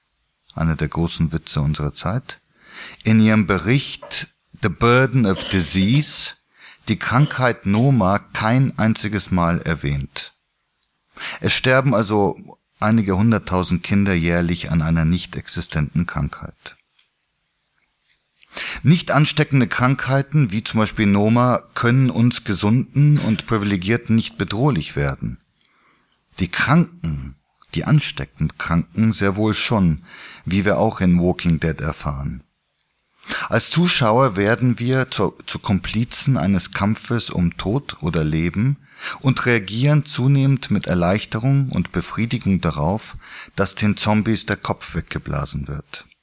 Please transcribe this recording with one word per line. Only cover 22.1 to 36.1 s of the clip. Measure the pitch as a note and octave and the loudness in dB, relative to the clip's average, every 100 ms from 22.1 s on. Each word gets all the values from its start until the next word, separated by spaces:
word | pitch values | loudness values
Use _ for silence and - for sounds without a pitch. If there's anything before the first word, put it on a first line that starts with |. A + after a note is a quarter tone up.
| F2+ A#2+ - | 4 2 0
Gesunden | - F#2 G#2 B2 - - D3 D3 | -2 -2 2 2 0 2 4 4
und | - A2 - | 2 -2 0
Privilegierten | A2+ G2+ G2+ F#2 A#2 - | -2 0 0 0 -2 2
nicht | A2+ - - | 0 0 -4
bedrohlich | G2 A2 D3 F#2+ D2 | -4 0 0 0 -4
werden. | - C#2+ C2 A1+ B1+ _ _ - _ _ _ _ _ _ - | -2 -2 -2 -8 -10 _ _ -20 _ _ _ _ _ _ -6
Die | F2+ | -4
Kranken, | - - D#3 - - E2 C#2+ C2+ C2+ _ _ _ | -2 2 2 2 -2 -6 -6 -8 -16 _ _ _
die | E2 | -6
ansteckend | - D3 - - - - D#2 - | 2 2 2 -6 -10 -6 -6 -6
Kranken, | - E2 - G#2 A2+ | -4 -2 -2 -2 0
sehr | G#2 G2 | 0 0
wohl | G2 A2 | 0 0
schon, | G#2 - A2+ F2+ D2+ - - - - | 0 0 2 2 0 -4 -20 -20 -14
wie | - G2 | -4 0
wir | G2+ F#2 | 2 2
auch | A2 - | 0 2
in | F#2 F2 | 2 4
Walking | F2 F2+ F2 D#2 | 2 0 0 0
Dead | D#2+ D2 | 0 -4
erfahren. | D#2 - D2+ C#2 C#2 B1+ - _ _ _ _ _ _ _ - - - | -6 -6 -6 -6 -8 -10 -14 _ _ _ _ _ _ _ -10 -8 -2
Als | A2+ - | 0 0
Zuschauer | D#3+ F3 - A2+ A#2 C3+ F#2+ | 2 2 2 4 4 2 2
werden | G2+ A#2+ B2+ A2 | 0 2 2 0
wir | A#2+ C3 B2+ | 0 0 -2
zu, | - F#2+ - | -2 -2 -2
zu | - - | -10 -8
Komplizen | - F#2 - A2 B2 | -2 -2 0 -4 -2